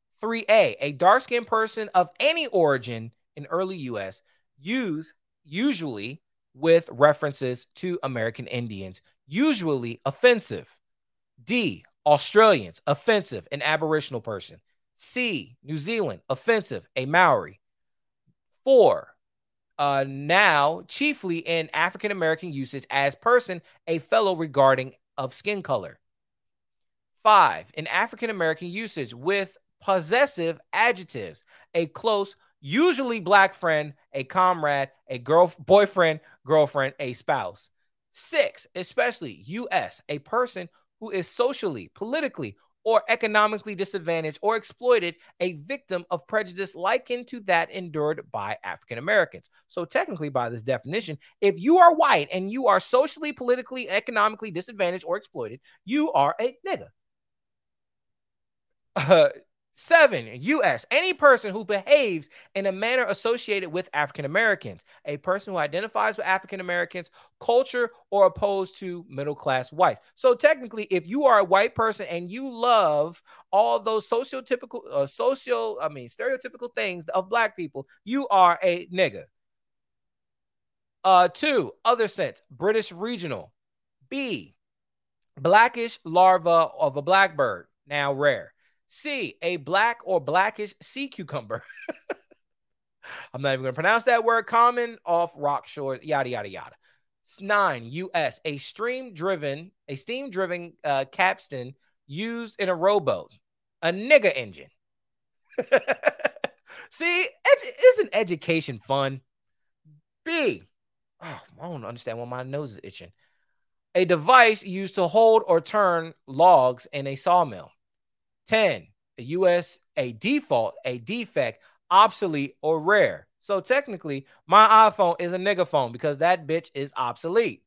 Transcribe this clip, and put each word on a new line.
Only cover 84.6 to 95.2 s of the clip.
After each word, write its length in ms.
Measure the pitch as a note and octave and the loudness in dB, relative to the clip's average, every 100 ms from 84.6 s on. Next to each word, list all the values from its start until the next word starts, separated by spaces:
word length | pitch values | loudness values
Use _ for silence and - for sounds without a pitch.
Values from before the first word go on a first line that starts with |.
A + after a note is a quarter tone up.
| _ _ _ _ _ _ _ - | _ _ _ _ _ _ _ -6
blackish 640 | D3 G3+ A#3+ A#3+ A#3 - | 2 4 4 2 -8 -10
larva 640 | E3+ E3+ F#3 F#3 E3 E3+ D#3 - | -2 4 6 6 4 2 2 0
of 180 | D3+ C3+ | -2 -2
a 60 | |
blackbird, 640 | C#3+ F#3+ F#3+ D#3 B2+ F2+ - _ - | 0 4 4 2 -2 -4 -12 _ -10
now 240 | D3 C#3+ | -4 -4
rare. 400 | C3+ D3 A#2 D#2+ _ _ _ _ | 0 0 0 -4 _ _ _ _
C, 520 | - D4+ C#4 E3 - | -12 -8 -6 -8 -8
a 140 | E3 F3+ | -6 -6
black 420 | C#3 F#3+ A3+ A3+ | -2 0 0 -2
or 160 | - F3+ | -4 -4
blackish 540 | C#3+ E3 G3+ G#3+ G#3 - | 0 0 0 -2 -12 -12
sea 280 | - - C#4 | -14 -12 -12
cucumber. 560 | - D#3+ D3+ A2 A2 - - - | -12 -12 -10 -10 -10 -12 -18 -16
<laughs> 1400 | - - - _ _ _ _ _ _ _ _ - - - | -14 -14 -14 _ _ _ _ _ _ _ _ -20 -18 -14
I'm 100 | B2+ | -6
not 120 | C#3 | -2
even 100 | C3+ | -2
gonna 80 | C3 | -4
pronounce 320 | B2+ E3+ A3+ | -2 2 2
that 180 | A3+ A#3+ | 4 2
word. 240 | A3+ A#3 - | 2 0 2
Common 520 | A#3 A#3+ A#3+ A#3 A3+ | 4 4 2 -4 -8
off 280 | - E3+ | -2 0